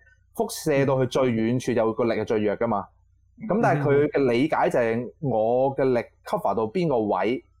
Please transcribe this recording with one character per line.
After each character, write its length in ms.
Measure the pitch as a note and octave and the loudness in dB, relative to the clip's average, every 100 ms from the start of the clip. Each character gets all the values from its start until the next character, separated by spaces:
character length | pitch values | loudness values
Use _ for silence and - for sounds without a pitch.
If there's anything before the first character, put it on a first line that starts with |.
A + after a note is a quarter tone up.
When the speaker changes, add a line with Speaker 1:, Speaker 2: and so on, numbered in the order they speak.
| _ _ _ - | _ _ _ -6
Speaker 1:
輻 140 | A3 | -6
射 340 | - D#3+ C#3 C3+ | -4 -2 0 2
到 120 | C3 | 0
去 80 | B2+ | 0
最 160 | D3 C3 | 0 0
遠 280 | A2+ A2 B2 | 0 0 0
處 140 | C3 | 0
就 200 | A#2 A2+ | 0 0
個 100 | A2 A2+ | 0 -2
力 60 | |
係 120 | G#2+ G#2 | -2 -2
最 140 | A2 | 0
弱 140 | G#2 F#2+ | 0 0
㗎 80 | A#2 | -2
嘛。 200 | G#2 - _ _ _ _ - | -2 -4 _ _ _ _ -12
Speaker 2:
嗯。 80 | - | -4
Speaker 1:
咁 120 | G3+ | 0
但 160 | A3+ D3+ | 2 2
係 40 | C#3 | 2
佢 240 | C#3+ D3 | 2 2
嘅 200 | D3 C3+ | 2 2
理 180 | A#2+ D#3 | 2 2
解 180 | A2+ C#3+ | 0 0
就 80 | C#3+ | 2
係 280 | A#2 A2+ A#2+ - | 0 -2 -6 -8
我 560 | C#3+ A2 A2 B2 C3+ C3+ | -4 0 0 2 0 0
嘅 80 | |
力 160 | C3 A#2+ A2 _ - | 0 0 -2 _ -6
cover 300 | G#3 G#2 G2+ | -4 -2 -2
到 80 | |
邊 240 | A2 F#3 E3+ | -2 -2 0
個 100 | B2 | 0
位， 420 | G#2 F#2+ G2+ C3 - _ | 0 0 0 -4 -8 _